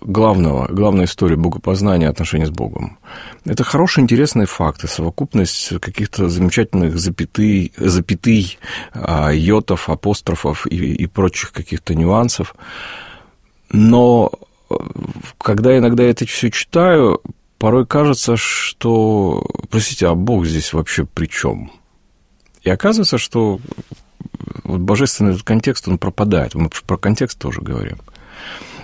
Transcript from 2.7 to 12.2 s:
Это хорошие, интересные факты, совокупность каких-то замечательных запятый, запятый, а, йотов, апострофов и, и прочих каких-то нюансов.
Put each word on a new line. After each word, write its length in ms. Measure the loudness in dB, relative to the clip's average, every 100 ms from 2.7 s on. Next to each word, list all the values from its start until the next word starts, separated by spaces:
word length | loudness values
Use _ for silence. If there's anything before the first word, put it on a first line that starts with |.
| -6 -10 -12 -20 -20 -20 -12
Это 200 | -6 -4
хорошие, 380 | 0 2 2 4
интересные 440 | 4 4 2 2 0
факты, 400 | 0 -2 -2 -6
совокупность 920 | -4 -4 -4 -2 0 0 -2 -6 -6
каких-то 480 | -6 -6 -4 -2 0
замечательных 680 | 2 2 2 0 0 0 0
запятый, 760 | -2 -4 -4 0 2 2 0 -2
запятый, 840 | 0 0 0 -2 2 2 0 -8 -12 -12 -12
а, 380 | -8 -4 0 2
йотов, 560 | 2 2 2 2 -2 -2
апострофов 800 | -2 -2 -2 -2 -4 -2 -4 -4
и, 100 | -2 -2
и 120 | -2 -2
прочих 460 | 0 0 -2 -8
каких-то 420 | -10 -8 -8 -2
нюансов. 600 | 0 2 2